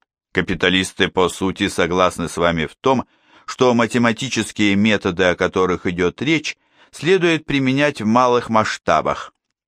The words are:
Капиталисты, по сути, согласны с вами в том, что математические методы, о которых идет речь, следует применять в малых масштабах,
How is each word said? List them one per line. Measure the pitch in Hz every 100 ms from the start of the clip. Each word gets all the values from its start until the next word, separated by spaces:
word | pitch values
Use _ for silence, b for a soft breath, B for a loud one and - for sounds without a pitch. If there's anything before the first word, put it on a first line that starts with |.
| _ _ _
Капиталисты, | - 87 87 92 92 92 - 90
по | - 87
сути, | - 95 87 98
согласны | - 87 90 90 - 82
с | -
вами | 85 85 78
в | -
том, | 131 127 b b b b -
что | - 127
математические | 120 113 127 117 113 131 117 104 - 104 98
методы, | 110 101 101 87 90
о | 87
которых | 90 95 90 87 95
идет | 87 - -
речь, | 127 156 - - b b b
следует | - 147 190 170 160 -
применять | 139 131 135 147 139
в | 107
малых | 120 127 120 117
масштабах, | 113 107 - - 80 71 71 - _ _ _